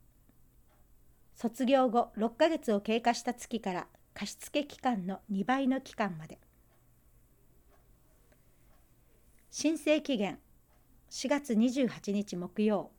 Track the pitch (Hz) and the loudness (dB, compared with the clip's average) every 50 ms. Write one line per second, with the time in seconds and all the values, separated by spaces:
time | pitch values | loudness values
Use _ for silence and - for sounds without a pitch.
0 | _ - _ _ _ - - - - - _ - - _ _ - - _ - - | _ -20 _ _ _ -20 -20 -20 -20 -20 _ -20 -20 _ _ -20 -20 _ -20 -20
1 | - - - - - - - - - 226 233 - 262 233 277 262 262 254 202 240 | -20 -20 -20 -20 -20 -20 -10 -6 -6 -6 -4 -2 2 4 6 6 6 4 4 2
2 | - - - 202 214 226 - - 311 320 330 - - - 208 202 202 220 220 233 | 0 0 0 -2 -2 0 2 2 2 4 2 2 0 0 0 0 2 0 0 2
3 | 233 240 240 - - 254 240 - - - 240 220 - 196 180 175 - - - - | 2 0 0 0 -2 -6 -6 -6 -8 -8 -8 -6 -4 -4 -4 -6 -6 -10 -14 -20
4 | _ _ - - 208 - - - - - - 294 294 294 - - - 254 240 196 | _ _ -12 -10 -10 -10 -10 -12 -10 -4 -4 -4 -4 -4 -6 -4 -2 -2 0 -2
5 | 175 185 190 - - - 202 190 196 - 254 269 277 254 262 269 269 - - - | -2 -4 -6 -8 -6 -4 -2 0 0 2 2 2 2 2 0 0 -4 -6 -4 -4
6 | 214 190 175 156 156 - - - - _ _ _ _ _ _ _ _ _ _ _ | -4 -4 -4 -8 -12 -16 -18 -20 -20 _ _ _ _ _ _ _ _ _ _ _
7 | _ _ _ - - _ _ _ _ - - - _ _ - - _ - - _ | _ _ _ -20 -20 _ _ _ _ -20 -20 -20 _ _ -20 -20 _ -20 -20 _
8 | _ _ _ _ _ - _ _ _ _ _ _ - - - _ - _ _ _ | _ _ _ _ _ -20 _ _ _ _ _ _ -20 -20 -20 _ -20 _ _ _
9 | _ _ _ _ _ _ - _ _ _ - - - 302 320 302 - 302 302 302 | _ _ _ _ _ _ -20 _ _ _ -6 -2 0 0 0 2 2 2 2 2
10 | 302 - 269 196 208 180 - - - _ - - _ _ _ _ _ _ - - | 2 0 0 0 0 -2 -4 -8 -14 _ -20 -20 _ _ _ _ _ _ -20 -20
11 | _ - - - - 240 294 285 285 - 233 208 233 262 240 285 262 208 - - | _ -16 -10 -4 -2 0 0 0 0 2 2 4 4 4 4 2 2 2 0 -4
12 | - 202 202 208 202 - - 175 180 180 - - 214 214 214 185 - - - | -4 -2 -2 -2 -2 -4 -6 -8 -8 -4 -2 0 2 2 2 0 -2 -6 -12